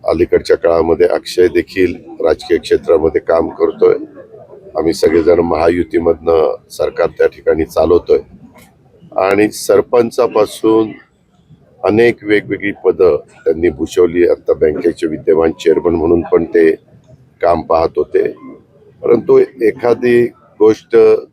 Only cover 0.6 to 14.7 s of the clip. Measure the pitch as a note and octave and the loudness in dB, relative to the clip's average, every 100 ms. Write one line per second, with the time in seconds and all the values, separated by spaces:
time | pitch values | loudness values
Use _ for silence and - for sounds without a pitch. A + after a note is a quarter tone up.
0.6 | E2+ E2 E2 D#2 F2 E2+ - - F2+ E2+ | 2 0 0 0 0 0 -4 0 0 0
1.6 | E2 G2 F2 - - - D#2+ D2 - E2 | -4 -2 -2 -2 -16 -6 -2 -2 -2 -4
2.6 | - E2 - E2 D#2+ D#2+ - E2 E2 - | 0 -2 2 0 0 -2 -2 -2 -2 0
3.6 | E2 - F2+ - G#2 - - - - - | -2 2 0 0 -4 -18 -20 -20 -20 -20
4.6 | - E2+ D#2+ D#2+ E2+ E2 D#2+ E2+ E2+ D#2 | -12 -4 -4 0 0 2 2 2 0 0
5.6 | E2+ F2 E2 E2 E2+ D#2+ E2 E2 D2 - | 0 0 -2 -2 -2 -2 0 0 0 -4
6.6 | _ - D2+ - E2+ - D#2+ - E2 D#2 | _ -8 -6 -2 -4 0 -2 -2 -4 -2
7.6 | D#2 E2+ D#2+ E2+ - C#2+ - - - - | -2 -2 2 0 2 -2 -2 -20 -20 -20
8.6 | _ _ _ _ - - F#2+ G2+ G#2+ - | _ _ _ _ -12 -6 -2 0 0 -4
9.6 | - G2+ - B2 A#2 - A#2 A2 G#2 - | 0 0 2 -2 -2 -2 -2 0 -4 -2
10.6 | A2 A2 A2 G2 _ _ _ _ _ - | 0 0 -2 -8 _ _ _ _ _ -20
11.6 | _ _ F#2 G#2+ A#2+ A2 G#2 G#2 F#2+ F#2+ | _ _ -2 2 2 0 -2 -2 -2 -8
12.6 | G2+ F#2+ F#2 E2 F2+ C#2+ - _ E2 E2 | -6 -4 -2 2 2 2 -6 _ -4 -2
13.6 | E2+ C#2+ E2 - F2+ E2+ E2+ E2 - D2+ | -2 -2 -6 0 0 2 0 0 -2 -2
14.6 | D#2 | 0